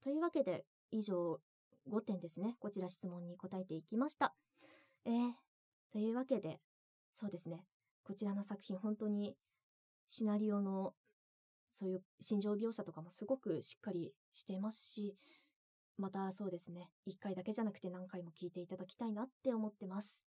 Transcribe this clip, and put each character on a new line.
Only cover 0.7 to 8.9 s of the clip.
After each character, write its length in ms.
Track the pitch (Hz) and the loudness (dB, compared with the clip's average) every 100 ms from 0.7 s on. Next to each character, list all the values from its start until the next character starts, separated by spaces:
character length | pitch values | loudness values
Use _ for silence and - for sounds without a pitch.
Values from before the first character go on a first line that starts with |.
| _ _ | _ _
以 120 | 220 | -2
上、 380 | 208 180 170 160 _ _ _ _ - | 2 4 4 2 _ _ _ _ -2
五 120 | 208 | 0
点 200 | 220 190 | 2 -2
で 80 | 165 | -2
す 120 | 165 | -2
ね。 160 | 202 240 | -2 -2
こ 120 | 214 | -6
ち 100 | 202 | -2
ら 80 | 180 | -4
質 180 | 180 185 | -4 -6
問 200 | 175 175 | -6 -8
に 100 | 175 | -8
答 220 | 190 190 | -6 -6
え 40 | |
て 100 | 185 | -4
い 80 | 160 | -6
き 140 | 156 220 | -2 2
ま 120 | 285 | 2
し 80 | - | 4
た。 180 | - - _ _ - - - _ | 2 2 _ _ -20 -20 -20 _
え 60 | - | 0
ー、 220 | 233 240 240 _ _ _ _ _ | 2 2 -2 _ _ _ _ _
と 60 | 214 | -2
い 120 | 220 | 0
う 60 | 233 | 2
わ 80 | |
け 160 | 262 247 | 2 2
で、 200 | - - _ _ _ _ _ | 2 -8 _ _ _ _ _
そ 140 | - 208 | -8 -6
う 20 | |
で 80 | 175 | -4
す 100 | - | -6
ね。 160 | 170 - _ _ _ | -8 -12 _ _ _
こ 100 | - | -10
ち 100 | 196 | -2
ら 100 | 208 | 0
の 80 | 202 | 0
作 200 | 202 202 | -2 -6
品、 140 | - 185 | -4 -2
本 180 | 214 | 0